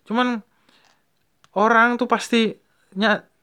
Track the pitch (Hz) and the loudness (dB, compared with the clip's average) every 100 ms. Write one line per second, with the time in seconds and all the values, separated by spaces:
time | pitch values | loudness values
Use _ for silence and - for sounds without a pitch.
0 | - 226 247 233 - _ _ _ _ _ | -6 -4 -2 -4 -10 _ _ _ _ _
1 | _ _ _ _ _ 190 214 233 233 240 | _ _ _ _ _ 0 2 4 2 0
2 | 247 226 - 233 220 - _ _ _ 185 | -2 -2 0 -2 -2 -6 _ _ _ -4
3 | 214 208 - _ | -2 -2 -6 _